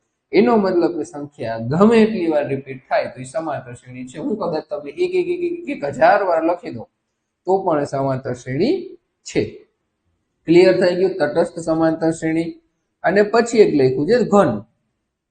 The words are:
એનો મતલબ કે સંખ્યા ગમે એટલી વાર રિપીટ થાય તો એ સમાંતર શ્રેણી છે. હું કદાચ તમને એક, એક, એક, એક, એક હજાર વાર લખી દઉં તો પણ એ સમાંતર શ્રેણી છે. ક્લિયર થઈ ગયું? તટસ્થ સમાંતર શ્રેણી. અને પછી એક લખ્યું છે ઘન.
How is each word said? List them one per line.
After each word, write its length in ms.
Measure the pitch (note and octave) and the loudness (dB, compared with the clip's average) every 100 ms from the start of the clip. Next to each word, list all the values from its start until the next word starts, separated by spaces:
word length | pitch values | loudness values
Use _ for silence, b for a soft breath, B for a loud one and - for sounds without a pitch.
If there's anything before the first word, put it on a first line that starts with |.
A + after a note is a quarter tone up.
| _ _ _ | _ _ _
એનો 240 | E3+ A#3+ A3 | 2 4 2
મતલબ 420 | F#3+ F3 D#3+ E3+ | 2 0 0 -2
કે 60 | |
સંખ્યા 540 | C#3 D3 C#3+ - A2+ A2+ | -10 -12 -14 -10 -8 -6
ગમે 400 | A#2 D#3+ G#3+ A#3 | -4 2 4 6
એટલી 300 | G#3+ F#3+ E3 | 4 0 0
વાર 200 | D3+ C3+ | 0 -2
રિપીટ 420 | C3+ C3+ C3 - | -6 -8 -14 -4
થાય 160 | E3 - | -4 -4
તો 160 | B2+ | -10
એ 20 | |
સમાંતર 500 | B2+ D#3+ D#3+ C3 B2 | -12 -8 -8 -8 -12
શ્રેણી 340 | B2 B2+ B2+ B2+ | -18 -18 -16 -14
છે. 120 | D3+ | -10
હું 180 | D3 - | -6 -6
કદાચ 260 | - D#3 - | -4 -6 -6
તમને 220 | C#3+ C#3+ | -10 -8
એક, 240 | D#3 F3+ F#3 | -4 -2 -2
એક, 120 | E3+ | -2
એક, 420 | F3 F3 - - | -4 -6 -6 -10
એક, 80 | C#4 | -8
એક 80 | C#3+ | -6
હજાર 380 | - D#3+ G3+ | 2 4 4
વાર 200 | F#3+ D#3+ | 2 0
લખી 260 | E3 F3 - | 0 -2 -6
દઉં 160 | A#2+ G#2 _ _ _ _ _ F3+ | -14 -16 _ _ _ _ _ -2
તો 180 | F#3+ | -2
પણ 180 | F#3+ D3+ | 0 -2
એ 40 | C#3 | -2
સમાંતર 480 | C#3 C3+ B2+ C3 | -4 -4 -4 -6
શ્રેણી 640 | B2 B2+ C3+ A3+ F#4 - - _ _ | -10 -6 -2 0 -2 -6 -18 _ _
છે. 440 | - - - - _ _ _ _ _ _ _ _ - | -8 -4 -4 -8 _ _ _ _ _ _ _ _ 4
ક્લિયર 400 | F3 F#3 F#3 F3+ | 6 6 4 2
થઈ 100 | F3 | 2
ગયું? 160 | F#3 | -2
તટસ્થ 480 | - D3 E3 F3 E3+ | 0 -2 0 -2 -4
સમાંતર 520 | E3 D#3+ D#3+ D#3 D#3+ | -4 0 0 0 -2
શ્રેણી. 500 | D#3+ D#3+ D#3+ E3+ - _ _ _ _ | -2 -2 -2 -4 -8 _ _ _ _
અને 200 | D#3+ G3 | 0 2
પછી 340 | G#3 A#3 A3+ A#3 | 2 2 4 4
એક 180 | G3 D3+ | 4 4
લખ્યું 320 | C3 C3 D3 | 2 2 0
છે 220 | - F3 | 2 4
ઘન. 340 | G3+ D#3 G#2+ - _ _ _ _ _ _ | 4 2 -2 -10 _ _ _ _ _ _